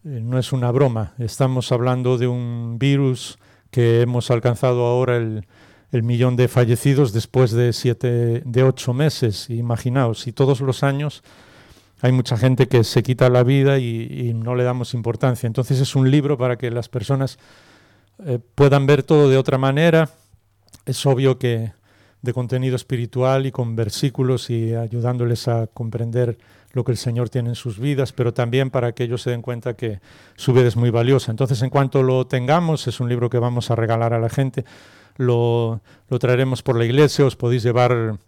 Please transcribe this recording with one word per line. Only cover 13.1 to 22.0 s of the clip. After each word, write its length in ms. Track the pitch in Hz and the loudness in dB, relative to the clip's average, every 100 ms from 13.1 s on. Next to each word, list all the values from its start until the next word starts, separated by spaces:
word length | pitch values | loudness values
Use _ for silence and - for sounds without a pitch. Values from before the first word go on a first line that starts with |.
| 123 127 | 2 4
la 140 | 123 | 4
vida 340 | 123 139 135 139 | 4 4 4 2
y, 520 | 120 113 117 135 120 | -2 -6 -8 -6 -4
y 40 | |
no 220 | 113 113 123 | -4 -4 -2
le 80 | |
damos 320 | 123 123 120 120 | 0 -2 -4 -4
importancia. 500 | 113 110 131 120 120 | -4 0 0 0 -4
Entonces 340 | 113 120 131 | -4 -2 0
es 160 | 135 139 | 0 2
un 140 | 131 | 4
libro 260 | 147 139 135 | 2 2 -2
para 220 | 127 120 | -2 -2
que 140 | 123 | -4
las 180 | 120 117 | -6 -6
personas, 480 | 127 104 135 135 - _ - _ _ _ _ _ _ 170 | -8 -4 -4 -4 -8 _ -20 _ _ _ _ _ _ -6
eh, 140 | 123 _ - | -6 _ 2
puedan 320 | 143 139 135 | 4 4 4
ver 160 | 143 | 2
todo 260 | - 151 143 | 4 4 6
de 80 | 131 | 4
otra 220 | 131 131 | 2 0
manera. 500 | 131 139 170 160 156 _ _ _ _ _ _ - - | 0 2 4 4 0 _ _ _ _ _ _ -14 -8
Es 200 | 123 135 | -2 0
obvio 320 | 127 135 127 | 2 2 2
que 360 | 123 117 113 - _ _ | -2 -2 -6 -12 _ _